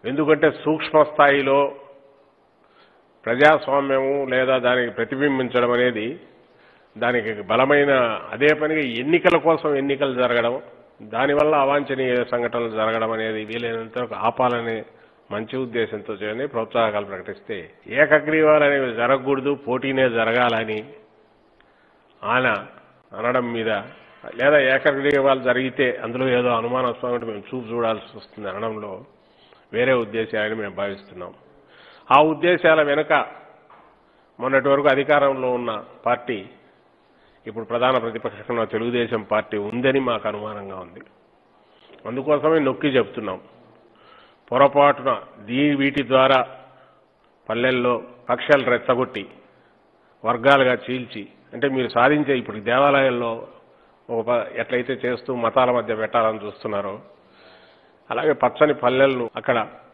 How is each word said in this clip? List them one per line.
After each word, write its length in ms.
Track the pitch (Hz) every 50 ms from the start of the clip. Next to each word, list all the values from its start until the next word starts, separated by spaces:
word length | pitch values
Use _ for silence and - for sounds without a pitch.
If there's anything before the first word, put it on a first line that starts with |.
| - 113
ఎందుకంటే 380 | 135 147 156 143 156 147 160 151 - - -
సూక్ష్మ 400 | 147 156 156 - - - 156 147
స్థాయిలో 560 | - - - 147 143 139 143 135 139 139 139 143 135 - - - - - - _ - _ _ _ _ _ _ _ _ _ _ _ _ _ _ _ _ _ _ _ _ _ _ -
ప్రజాస్వామ్యము 880 | 110 120 127 143 151 156 147 - - 135 143 139 139 135 135 135 135 139 143 139 131 127
లేదా 220 | 127 131 127 131
దానికి 340 | 131 120 123 127 127 123 117 101
ప్రతిబింబించడం 760 | - 117 110 135 131 143 147 135 131 127 120 120 123 123 120
అనేది 360 | 123 123 123 127 117 107 104 117 160 - - - - _ _ _ _ _ _ _ _ _ _ _ _
దానికి 380 | 110 117 120 123 120 107 110 110 104 101 92
బలమైన, 420 | 110 120 131 139 147 143 143 143 135 131 123 117 110 92 - - -
అదే 160 | 117 139 147 151 151
పనిగా 220 | 156 151 156 156 147 127 113 113
ఎన్నికల 360 | 127 147 165 180 - 185 170
కోసం 320 | 160 143 165 160 156 - 151 143
ఎన్నికలు 400 | 139 135 139 139 135 143 135 127 123
జరగడం, 340 | 127 120 120 120 117 117 123 147 - - - - - _ _ _
దానివల్ల 520 | 107 107 107 117 135 143 143 147 151 151 156
అవాంఛనీయ 600 | 147 139 135 143 147 143 127 135 131 131 127 123 123 120 120
సంఘటనలు 400 | 127 120 120 117 117 120 120 113 110 110
జరగడం 320 | 110 110 113 113 110 110
అనేది 300 | 113 110 110 110 110 110 107
వీలైనంత 520 | 107 113 117 117 117 113 113 113 110 - 123
వరకు 160 | 123 113 107 95 101
ఆపాలనే 480 | 117 117 - 127 123 123 117 117 117 113 110 104 - _ _ _ _ _ _ _ _
మంచి 240 | 101 104 113 110 -
ఉద్దేశంతో 560 | 131 131 120 113 120 113 107 113 104 101 - 110
చేయని 320 | 95 104 107 107 117 139
ప్రోత్సాహకాలు 600 | 143 - 117 113 110 - 120 113 110 104 104 104 98
ప్రకటిస్తే 460 | 98 92 87 - 95 - - - 110 92 80 76 - _ _ - 107 135
ఏకగ్రీవాలు 600 | 151 139 151 151 143 151 156 160 156 151 151 151 147
అనేవి 220 | 143 143 139 135 127 113 113
జరగకూడదు, 520 | 117 123 139 135 127 135 139 135 127 143 143 139 143
పోటీనే 380 | 107 127 123 117 135 135 131 131 127 113 117
జరగాలని 600 | 113 113 117 123 123 120 113 110 113 110 107 107 101 - - - - _ _ _ _ _ _ _ _ _ _ _ _ _ _ _ _ _ _ _ _ _ _ _
ఆయన 280 | - 104 117 127 127 123 107 98 - - - - - _ _ _ _ _ 101
అనడం 280 | 101 110 120 123 131 123 117 117
మీద, 180 | 117 110 113 107 101 95 87 - - - - - - - - - 117
లేదా 200 | 123 143 151 147 135 131 131
ఏకగ్రీవాలు 680 | 135 131 151 139 135 139 143 143 139 135 139 135 131 123 123
జరిగితే 380 | 120 127 131 131 127 - 139 123 117 - -
అందులో 220 | 113 117 127 131 131 123 123
ఏదో 100 | 123 123 120 113
అనుమానాస్పదం 540 | 113 120 123 127 127 120 113 - - 123 120
ఉంటే 140 | 120 117 113
మేము 120 | 107 104 101 -
చూపు 180 | - 127 117 110 117
చూడాల్సి 440 | 120 117 113 113 104 - - -
వస్తుంది 300 | 104 - - - - 104 98
అనడంలో 440 | 92 101 110 113 110 107 107 104 95 101 131 - _ _ _ _ _ _ _ _ - _ _ _ 107
వేరే 200 | 113 123 131 131 123 117
ఉద్దేశాలని 520 | 104 104 113 110 107 - 107 107 107 110 110
మేము 140 | 104 101 90 92
భావిస్తున్నాం. 520 | 101 101 98 95 - - 92 90 90 87 - - _ _ _ _ _ _ _ - - - - - - -
ఆ 60 | 127 139 151 160
ఉద్దేశాల 480 | 156 139 151 175 180 165 - 165 160 156 151 143
వెనుక 240 | 143 151 151 151 160 139 127 - - - - - - _ _ _ - - _ _ _ _ _ _ _ _ _ _ _ -
మొన్నటి 280 | 120 135 135 135 127 143
వరకు 180 | 139 143 143
అధికారంలో 640 | 147 135 135 139 135 147 143 139 139 135 131 131 127 123 123
ఉన్న 120 | 120 117 110 104 - - - - -
పార్టీ, 320 | 117 120 120 - - 117 101 95 - - - _ _ _ _ _ _ _ _ _ _ _ _ _ _ _ _ _
ఇప్పుడు 200 | 113 104 113 110
ప్రధాన 300 | 104 117 120 127 127 131 123 113
ప్రతిపక్షంలో 600 | 117 110 117 - 117 - - 107 - 120 117 113 104 -
తెలుగుదేశం 480 | 110 113 120 120 120 120 113 120 110 101 -
పార్టీ 260 | 107 107 104 - - 104 101 104
ఉందని 300 | 113 120 123 135 131 135
మాకు 280 | 131 123 117 107 - 110
అనుమానంగా 460 | 104 104 104 107 104 101 101 98 95 92 90
ఉంది. 160 | 85 85 90 - - _ _ _ _ _ _ _ _ _ _ _ _ _ _ _ - - - _ 110
అందుకోసమే 500 | 120 135 131 151 151 143 143 156 160 160
నొక్కి 300 | 143 131 127 - - 147 127
చెప్తున్నాం, 420 | 127 110 - - 123 107 101 92 92 - - - - - _ _ _ _ _ _ _ _ - - - - _ _ _ _ _
పొరపాటున 600 | 117 131 139 139 139 143 143 143 139 139 127 131 120 101 92 - - - 104 104
దీ-, 280 | 120 131 143 147 143 139
వీటి 220 | 139 139 127 143 135 113
ద్వారా 280 | 131 131 131 135 131 127 120 - - - - - - _ - _ _ _ _ _ _ _ _ _ _ _ _ -
పల్లెల్లో 440 | 113 117 120 127 127 127 120 123 120 110 - - - - - -
కక్షలు 360 | 123 120 - - 151 139 127 123 123
రెచ్చగొట్టి 500 | 120 - - 127 120 131 107 - 107 98 - - - _ _ _ _ _ _ _ _ _ _ _ _ _ _ _ _ -
వర్గాలుగా 520 | 110 120 120 117 139 139 139 135 127 123 117 -
చీల్చి, 380 | - 127 127 123 107 - 110 101 - - _ _ _ -
అంటే 160 | 120 139 139
మీరు 200 | 131 131 123 113 -
సాధించే 420 | 120 120 139 151 147 147 131 139 127
ఇప్పుడు 180 | 110 - 104 110
దేవాలయాల్లో 880 | 101 113 120 127 139 143 139 139 135 131 123 120 120 117 113 117 - - - - _ _ _ _ _ _ _ _ _ -
ఒక 120 | 117 113 110
ప-, 200 | 117 123 117 107 - - 117
ఎట్లయితే 320 | 113 - 127 123 123 - 131 - -
చేస్తూ 260 | 123 123 113 - - 127
మతాల 360 | 120 117 113 - 131 127 127
మధ్య 240 | 123 120 110 110 113
పెట్టాలని 500 | 107 110 107 - 120 113 110 110 107 101
చూస్తున్నారో 500 | 104 98 - - 113 104 101 98 98 98 110 - - - _ _ _ _ _ - - - - - _ _ _ _ _ _ _ _ _
అలాగే 240 | 120 120 151 156 143
పచ్చని 400 | - - 123 - - 151 151 139
పల్లెలను 520 | - - 123 127 131 135 139 131 123 120 113 _
అక్కడ 220 | - 110 - 123 117 104 107 - - - -